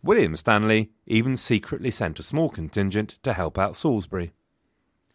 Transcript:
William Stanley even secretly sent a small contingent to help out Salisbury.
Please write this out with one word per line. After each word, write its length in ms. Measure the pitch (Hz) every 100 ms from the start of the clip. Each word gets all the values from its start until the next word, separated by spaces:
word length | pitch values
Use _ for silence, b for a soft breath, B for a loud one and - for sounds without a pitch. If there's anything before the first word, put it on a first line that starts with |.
William 320 | - 220 98
Stanley 580 | 80 - 104 107 110 107 _ -
even 300 | 113 123 131
secretly 540 | - 110 - - 127
sent 280 | - 90 76
a 40 |
small 260 | - 147 160
contingent 720 | - 78 104 98 101 107 -
to 120 | 135
help 240 | 95 82 -
out 180 | 98 -
Salisbury. 560 | 160 113 92 95 85 - _ _ _ _ _ _ _